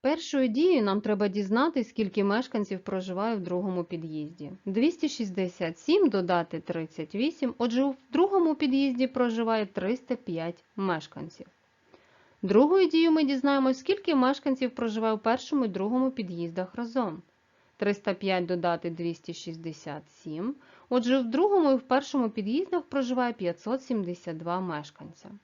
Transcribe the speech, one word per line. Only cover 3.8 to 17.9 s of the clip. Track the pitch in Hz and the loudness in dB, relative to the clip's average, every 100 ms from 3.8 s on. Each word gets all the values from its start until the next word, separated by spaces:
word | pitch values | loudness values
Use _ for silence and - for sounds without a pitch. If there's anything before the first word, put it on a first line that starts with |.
під'їзді. | 175 170 160 156 151 170 147 185 | -4 -8 -8 -8 -10 -12 -14 -10
Двісті | 202 190 285 349 302 | -4 2 2 0 -6
шістдесят | - 208 185 180 - 165 170 | -4 -6 -2 -4 -2 -6 -6
сім | - 370 339 | 2 4 4
додати | 196 180 175 165 165 | 2 2 0 0 -8
тридцять | - 165 160 - 151 | -6 -6 -6 -8 -8
вісім. | 202 277 - 262 - | -2 -2 -2 -4 -2
Отже, | 240 240 | -2 2
в | 277 262 _ | 0 -2 _
другому | 285 392 392 330 | 2 2 4 2
під'їзді | 302 302 269 277 247 262 | 2 2 2 2 2 -2
проживає | 262 247 226 226 220 196 | 0 0 0 0 0 -2
триста | 202 185 254 - 247 | -4 -2 -4 -4 -6
п'ять | - 165 165 175 _ - | -4 -6 -6 -8 _ -4
мешканців. | 196 160 - - 160 - - _ _ _ _ - _ _ _ _ | -2 -2 -6 -14 -14 -16 -20 _ _ _ _ -20 _ _ _ _
Другою | 196 202 294 381 370 | 4 6 6 6 4
дією | 320 330 | 4 4
ми | 320 | 4
дізнаємось, | 277 277 277 277 262 262 | 2 2 2 4 2 0
скільки | - 415 - | -2 -2 2
мешканців | 285 254 269 294 262 254 | 2 2 2 -2 -2 -2
проживає | 247 233 220 220 | -2 -4 -2 0
у | 214 | 0
першому | 226 247 - 294 | 0 -2 0 -2
і | 233 | 0
другому | 190 202 254 262 | -2 -2 0 0
під'їздах | 262 185 170 170 175 185 | -2 -8 -6 -6 -6 -6
разом. | - 233 247 214 160 - _ _ _ _ _ | -8 -4 -2 -4 -6 -16 _ _ _ _ _
Триста | 202 | -2